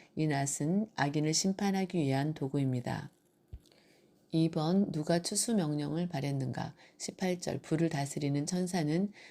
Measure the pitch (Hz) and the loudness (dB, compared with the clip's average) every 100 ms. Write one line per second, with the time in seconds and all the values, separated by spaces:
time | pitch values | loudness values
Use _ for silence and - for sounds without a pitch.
0 | - - 156 139 139 - 151 196 220 - | -12 -2 0 2 0 -2 0 0 0 0
1 | 143 151 151 160 190 190 202 190 190 180 | 0 2 2 2 2 0 0 0 0 2
2 | 139 135 151 156 135 143 135 127 - 110 | 2 2 0 -2 -2 0 2 0 -2 -6
3 | - _ _ _ _ - - - _ _ | -8 _ _ _ _ -18 -18 -20 _ _
4 | _ _ - 165 160 165 156 190 202 160 | _ _ -4 2 2 2 2 2 2 0
5 | 156 170 175 208 - 220 151 147 147 160 | 2 2 2 -2 0 2 2 0 -2 -2
6 | 175 151 139 139 127 123 - - - - | -2 -2 -2 -2 -2 -4 -6 -8 -20 -12
7 | - - 185 180 - - - 160 165 147 | -10 -4 -2 -2 -2 -6 -2 0 2 0
8 | 143 - 143 143 151 180 180 185 147 165 | -2 -2 0 0 0 -2 -2 0 0 2
9 | 202 - - | 0 -4 -20